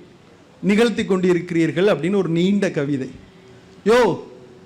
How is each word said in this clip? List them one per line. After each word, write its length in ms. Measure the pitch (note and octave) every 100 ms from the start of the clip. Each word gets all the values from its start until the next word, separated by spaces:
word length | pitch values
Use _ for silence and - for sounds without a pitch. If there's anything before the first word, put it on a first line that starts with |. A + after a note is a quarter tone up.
| - - - - - -
நிகழ்த்தி 400 | F3 G#3 A#3 A#3
கொண்டிருக்கிறீர்கள்?" 840 | F#3 F#3 F3+ F3 F3 E3 D#3+ C#3+ G3+
அப்படின்னு 300 | E3 D#3 G3+
ஒரு 120 | E3+
நீண்ட 420 | E3 F3+ G3+ G3
கவிதை. 400 | D#3+ C#3+ C#3+ B2+ - - - - - - -
"யோ, 380 | G3 A#3+ A3 D3 - - - -